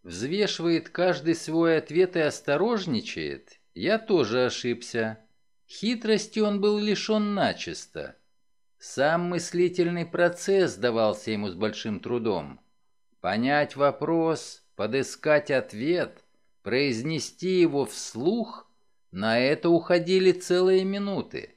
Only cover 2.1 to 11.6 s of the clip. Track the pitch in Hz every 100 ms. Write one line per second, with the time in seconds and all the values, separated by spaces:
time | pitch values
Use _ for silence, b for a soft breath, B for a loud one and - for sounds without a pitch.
2.1 | 180 147 - - 143 214 226 180 113 -
3.1 | - 76 67 _ _ _ 82 127 220 220
4.1 | 180 107 123 127 - 123 117 - 120 110
5.1 | 110 _ _ _ _ _ - 214 240 220
6.1 | 214 214 220 208 202 202 208 214 202 -
7.1 | 214 208 202 127 85 - 76 - 80 71
8.1 | - _ _ _ _ _ _ - - 143
9.1 | 170 175 175 170 170 180 180 170 175 170
10.1 | - 175 175 - 196 170 101 123 113 107
11.1 | 104 - 107 104 87